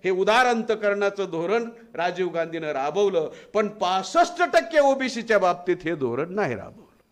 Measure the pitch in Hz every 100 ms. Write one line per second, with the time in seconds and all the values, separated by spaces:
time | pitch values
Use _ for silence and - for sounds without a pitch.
0 | 185 185 190 226 247 233 220 220 208 202
1 | 202 196 185 160 170 226 233 - - 160
2 | 175 175 180 165 165 165 156 139 135 190
3 | 202 175 151 - - 208 214 - 180 190
4 | 190 330 339 - 339 339 330 311 277 269
5 | 262 226 226 214 185 175 180 175 160 165
6 | 127 120 165 190 175 110 95 - - _
7 | _